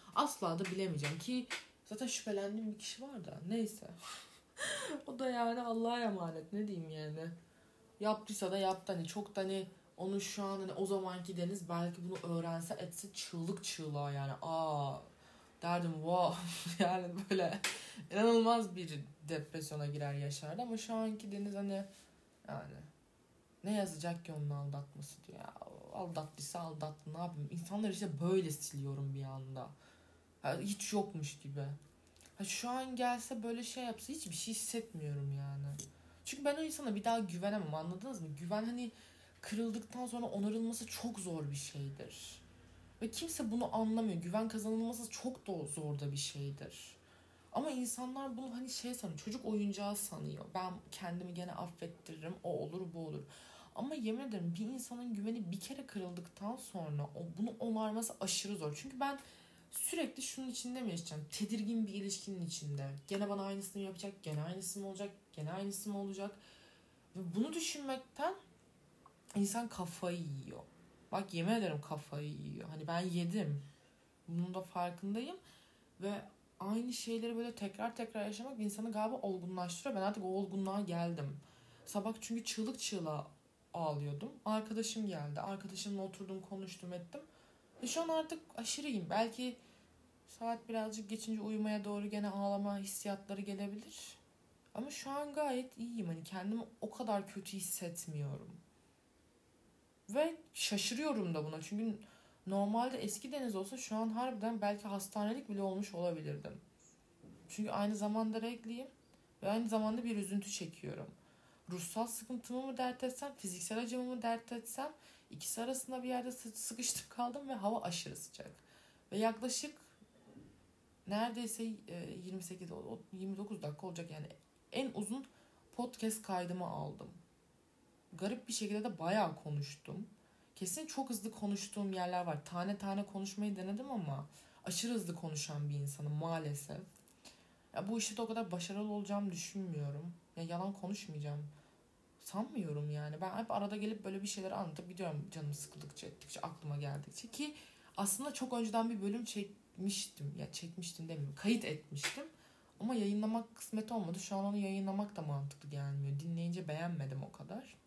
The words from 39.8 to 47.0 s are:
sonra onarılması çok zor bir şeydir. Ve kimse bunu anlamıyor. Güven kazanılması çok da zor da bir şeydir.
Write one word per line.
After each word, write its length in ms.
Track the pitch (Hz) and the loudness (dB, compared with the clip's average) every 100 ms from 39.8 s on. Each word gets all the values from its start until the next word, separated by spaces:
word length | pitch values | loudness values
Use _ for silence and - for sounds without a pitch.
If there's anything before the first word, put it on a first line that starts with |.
| - 247 247 | -4 -4 -2
sonra 200 | 240 233 | -2 0
onarılması 600 | 202 208 226 226 226 220 | 2 2 4 2 0 -2
çok 340 | - 233 202 | -2 -2 -2
zor 300 | 180 160 143 | -2 0 0
bir 60 | 139 | -2
şeydir. 840 | - 143 139 139 - - - - - - - - - - | -4 -4 -4 -4 -8 -10 -12 -12 -16 -20 -20 -20 -20 -4
Ve 80 | 226 | -2
kimse 400 | - 330 - 233 | 0 0 0 2
bunu 260 | 233 240 220 | 2 4 4
anlamıyor. 460 | 220 226 220 170 | 4 6 4 2
Güven 260 | 175 208 220 | 2 2 2
kazanılması 640 | 220 208 226 226 240 226 | 0 2 2 2 0 -4
çok 360 | - 254 254 - | -4 -4 -4 -2
da 200 | 170 147 | -2 -2
zor 320 | 156 151 143 | -2 0 0
da 140 | 143 | 0
bir 40 | 139 | 0
şeydir. 800 | - 143 139 143 - - - - | -2 -2 -4 -4 -8 -12 -14 -16